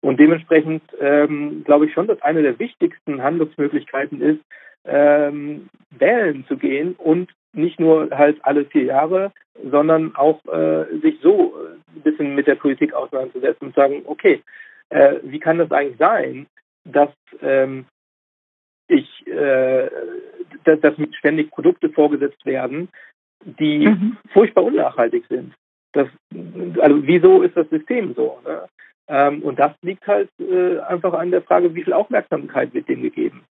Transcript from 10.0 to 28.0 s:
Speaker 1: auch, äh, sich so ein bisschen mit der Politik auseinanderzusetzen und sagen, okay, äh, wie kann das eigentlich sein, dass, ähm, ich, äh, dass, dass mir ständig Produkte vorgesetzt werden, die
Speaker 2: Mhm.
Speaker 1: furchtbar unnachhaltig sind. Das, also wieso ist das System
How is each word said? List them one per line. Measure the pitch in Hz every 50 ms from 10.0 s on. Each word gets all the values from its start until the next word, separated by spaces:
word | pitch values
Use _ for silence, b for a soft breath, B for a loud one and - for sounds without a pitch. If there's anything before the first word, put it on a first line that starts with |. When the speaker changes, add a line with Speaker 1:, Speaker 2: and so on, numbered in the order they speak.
| 160 160 -
Speaker 1:
auch, | - 135 156 156 156 _
äh, | - 160 165 160 156 156 156 156 - - 156
sich | 151 156 - - -
so | 160 202 202 170 - - 151 160 160 - - _ _ 165
ein | - 147
bisschen | 151 151 151 151 139 139
mit | 139 143 147
der | 139
Politik | - - 147 135 - 151 147 -
auseinanderzusetzen | - 131 123 - 131 131 127 _ 127 127 143 - _ - 135
und | 135
sagen, | - 139 139 143 147 -
okay, | - 147 - - 202 156 - _ B B B B B B B B _
äh, | - 147 139 139 - - -
wie | - 135 151
kann | - 165 165 170
das | 165 160
eigentlich | 156 143 143 139 123
sein, | 113 151 180 226 202 143 131 127 131 143 _ _ _ _ _ _ _ _
dass, | - 135 147 147 147 - _ _ _ - -
ähm, | - 143 135 135 135 131 135 131 127 _ _ _ _ _ _ _ _ _ _ _ _ _ _ _ _ _ _ _ _ _
ich, | 370 277 269 - - - _ -
äh, | - - 147 139 135 131 131 127 131 131 127 - - - - - - - - - - - - _ - - _
dass, | - 156 156
dass | 156 151 151 156
mir | 151 151 -
ständig | - - - 156 156 151 151 -
Produkte | - 147 165 175 _ - 156
vorgesetzt | 151 - 151 147 147 135 139 143 - _ _
werden, | - 131 131 127 127 131 151 175 185 b b b b b _ _ _ _ _ -
die | 180 156 - 156 151 151 151 151
Speaker 2:
Mhm. | 208 214 180 185 214 240 - _ _ -
Speaker 1:
furchtbar | 196 226 220 - - 180
unnachhaltig | 233 277 302 - 127 - - 120 117 - 120 117 _
sind. | - 123 127 127 - _ _ _ _ _ _ _ _
Das, | 147 139 131 _ _ _ _ - - 175 - - 180 180 175 165 165
also | - 147 143 151 143
wieso | 131 170 180 160 185 190 185 180
ist | 180 -
das | 175 160 156
System | 156 156 156 - 247 247